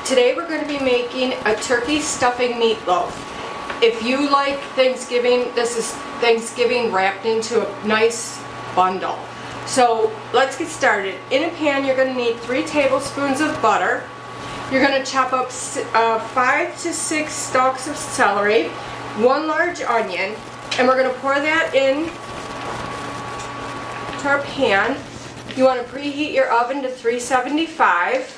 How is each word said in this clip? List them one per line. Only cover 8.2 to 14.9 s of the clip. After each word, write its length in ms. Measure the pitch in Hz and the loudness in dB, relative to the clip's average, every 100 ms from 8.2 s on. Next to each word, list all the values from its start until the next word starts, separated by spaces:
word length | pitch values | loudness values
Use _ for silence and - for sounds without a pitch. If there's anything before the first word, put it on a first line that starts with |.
| - - - - - - | -8 -10 -12 -10 -4 2
bundle. 420 | 185 196 170 - - - - - - | 2 2 -4 -6 -8 -12 -12 -10 -2
So 460 | - 240 226 220 - - | 4 4 6 2 0 0
let's 240 | 233 269 - | 2 2 0
get 100 | 320 | -6
started. 480 | - 254 214 196 185 - | 0 2 2 -2 -8 -2
In 140 | 269 330 | 0 0
a 40 | |
pan, 340 | - 294 277 269 | 0 0 2 2
you're 100 | 254 | 2
gonna 180 | 262 | 2
need 220 | 254 233 226 | 2 -2 -2
three 240 | 240 262 | -2 -2
tablespoons 760 | 311 302 269 262 - - 277 269 | 0 2 4 2 0 -2 0 2
of 220 | 302 - | 0 2
butter. 420 | 220 190 196 247 - - - - - - - | 2 4 2 -2 -4 -14 -14 -12 -10 -10 -2
You're 140 | 262 | 2
gonna 200 | 277 | 4